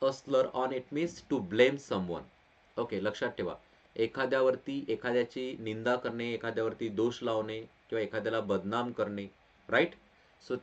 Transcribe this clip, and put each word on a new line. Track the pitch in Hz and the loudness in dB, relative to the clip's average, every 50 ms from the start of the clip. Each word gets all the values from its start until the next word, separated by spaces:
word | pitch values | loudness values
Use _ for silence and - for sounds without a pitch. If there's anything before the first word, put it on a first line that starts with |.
| 135 | 0
a | 135 | 0
slur | 135 - - 139 139 131 131 - - | 0 -2 -2 2 2 4 4 2 0
on | 127 127 131 135 | -2 -2 -2 -2
it | 127 - - 139 | -4 -6 -4 -2
means | 151 170 170 - - - - 143 | -2 -2 -2 -4 -10 -4 -2 0
to | 127 95 85 104 | 0 0 2 6
blame | 113 127 135 143 139 - - | 8 8 8 6 2 -2 -2
someone. | 120 95 92 87 85 76 71 - - _ _ _ _ _ _ _ _ | -2 -2 0 -2 -4 -6 -8 -12 -20 _ _ _ _ _ _ _ _
ओके, | - 120 - 110 95 95 | -4 -4 -2 -2 -2 -2
लक्षात | 107 - - 127 117 | -2 -2 -2 -4 -4
ठेवा. | - - 95 85 71 - - _ _ _ _ _ - | -2 -4 -4 -4 -6 -8 -12 _ _ _ _ _ -2
एखाद्यावरती, | 113 113 113 - 135 131 127 135 131 131 131 131 131 - 139 139 139 139 | 0 0 0 0 -2 0 2 4 4 6 4 4 2 -2 -4 -4 -4 -2
एखाद्याची | - 110 104 - 123 120 123 117 - - 131 127 131 175 117 | -2 -2 -2 0 2 2 2 2 0 -2 -6 -6 -6 -6 -6
निंदा | 113 110 107 110 113 123 123 | -6 -6 -6 -2 0 0 0
करणे, | 127 - 117 113 117 117 120 117 | 0 0 -4 -4 -4 -4 -4 -4
एखाद्यावरती | 110 - 117 107 113 110 110 110 - 120 110 | -4 -4 -2 -2 0 0 -2 -2 -4 -4 -2
दोष | 101 104 113 117 113 - 120 | 0 2 2 0 0 -2 -2
लावणे | 117 113 110 107 110 110 110 | 0 0 0 -2 -2 -6 -8
किंवा | 113 - _ _ _ - 113 113 | -10 -14 _ _ _ -4 -2 -2
एखाद्याला | 104 101 113 107 101 113 113 113 | -2 -2 -2 -2 -2 0 0 0
बदनाम | 104 98 98 95 90 101 113 120 120 123 | 0 0 0 0 0 0 0 0 -2 -2
करणे, | 117 - 104 104 101 101 101 95 - _ _ _ _ _ _ - | -2 -2 -2 -2 -4 -6 -8 -10 -14 _ _ _ _ _ _ 2
राईट? | 110 127 170 165 - - _ _ _ _ _ _ _ _ - - | 2 4 4 2 -2 -10 _ _ _ _ _ _ _ _ -8 -6
So | 127 127 | -4 0